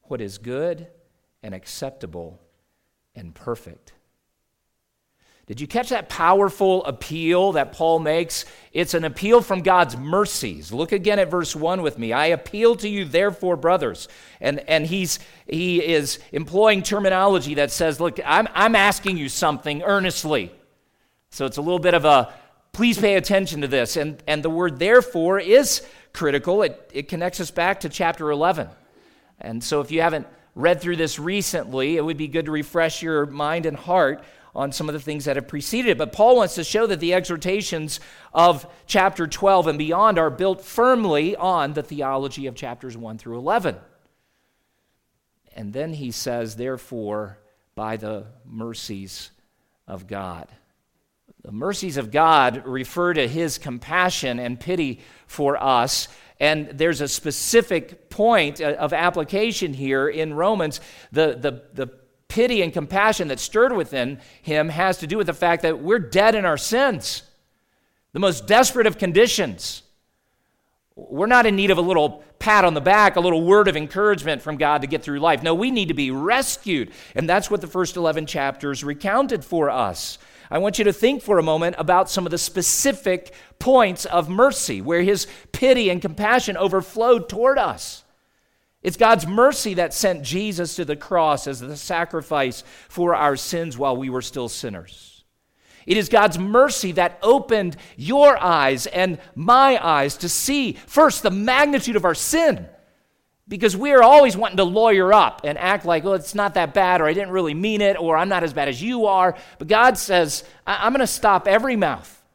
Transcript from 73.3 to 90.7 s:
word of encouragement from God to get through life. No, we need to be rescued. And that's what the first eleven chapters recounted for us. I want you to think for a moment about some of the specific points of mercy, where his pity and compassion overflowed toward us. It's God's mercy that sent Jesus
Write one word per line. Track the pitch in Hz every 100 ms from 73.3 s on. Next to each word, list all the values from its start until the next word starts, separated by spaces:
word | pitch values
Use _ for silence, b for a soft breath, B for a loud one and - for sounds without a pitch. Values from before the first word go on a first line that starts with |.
| 160
word | 170 202 196
of | 160
encouragement | 151 185 208 190 147 139
from | 156 147
God | 147 147
to | 139
get | 156
through | 151 143
life. | 160 143
No, | 160
we | 170 247
need | 247 180
to |
be | 151 135
rescued. | 131 170 247 - - 202 151 110 B B -
And | 165
that's | 190 202
what | 208
the | 170
first | 185 175 180
eleven | 165 156 151
chapters | 156 139 135 143 135
recounted | 143 143 196 220 277 214 -
for | 170 147
us. | 123 104 87 - - B B B
I | 160
want | 202 208
you |
to | 202
think | - 233 277
for | - 190
a |
moment | 160 156 170 180
about | 156 180 185
some | - 175
of |
the | 165
specific | - 190 175 - 277 202 202 180 - B B _
points | 247 262 214 180 -
of | 175 156
mercy, | 190 269 - - 101
where | 110 170
his | 185 202 - B B
pity | - 262 254 202
and | 175
compassion | 175 156 208 247 226 175
overflowed | 190 190 - 214 233 240 -
toward | 190 247 277
us. | 139 113 - - _ _ _ _ _ _ _ _
It's | 180 -
God's | 226 226 160
mercy | 202 262 - 220 180
that | 165 -
sent | 202 170
Jesus | 131 175 214 175 170